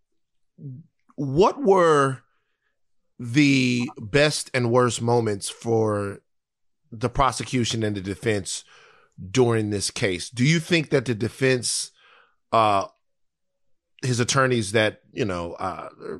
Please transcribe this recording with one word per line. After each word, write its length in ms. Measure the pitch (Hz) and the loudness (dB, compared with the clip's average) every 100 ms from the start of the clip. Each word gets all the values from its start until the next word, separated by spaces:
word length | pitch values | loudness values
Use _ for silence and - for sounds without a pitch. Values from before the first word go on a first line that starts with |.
| _ _ _ _ _ _ 151 127 - _ _ - | _ _ _ _ _ _ -16 -16 -20 _ _ -8
what 480 | 143 139 226 370 | -2 2 2 2
were 560 | 262 190 170 147 135 127 _ _ _ _ _ _ _ _ _ - | 4 6 6 6 4 -2 _ _ _ _ _ _ _ _ _ -16
the 680 | 120 127 143 135 127 123 120 - | -2 4 4 4 2 0 -2 -8
best 520 | 104 139 151 - - | -2 2 2 0 -4
and 180 | 131 120 | -2 2
worst 300 | 123 123 110 | 4 2 0
moments 480 | 117 120 113 101 - | 0 2 0 -4 -8
for 720 | - 117 113 107 104 101 101 _ _ _ _ _ _ _ | -10 -2 0 0 -2 -4 -10 _ _ _ _ _ _ _
the 180 | 117 117 | -8 -4
prosecution 720 | - 135 113 123 127 113 113 | 0 0 0 -4 -2 -2 -2
and 120 | 107 101 | -4 -4
the 60 | |
defense 600 | 92 95 117 104 90 - - - - _ _ - 95 | -6 -6 -2 -2 -4 -10 -14 -20 -20 _ _ -18 -4
during 380 | 107 120 113 107 | 2 2 2 -2
this 200 | 104 - | -4 -6
case? 400 | - 110 90 - | -4 -4 -4 -6
Do 140 | 117 | -2
you 160 | 147 165 | 0 0
think 300 | 160 170 143 | 0 -2 0
that 160 | 143 120 | -2 -2
the 100 | 110 | -4
defense, 760 | 110 - 135 127 110 - - _ _ _ _ _ _ | -6 -2 0 0 -2 -6 -8 _ _ _ _ _ _
uh, 360 | 113 110 98 95 _ _ _ _ _ _ _ _ _ _ _ | 0 2 2 -2 _ _ _ _ _ _ _ _ _ _ _
his 160 | 131 120 | -4 -2
attorneys 540 | 120 139 131 123 98 | 0 0 0 0 0
that, 280 | 110 107 - _ | 0 0 -2 _
you 120 | - 113 | -6 -4
know, 280 | 90 85 | -4 -8
uh, 360 | - 95 80 - - - 80 | -8 -8 -8 -12 -16 -14 -14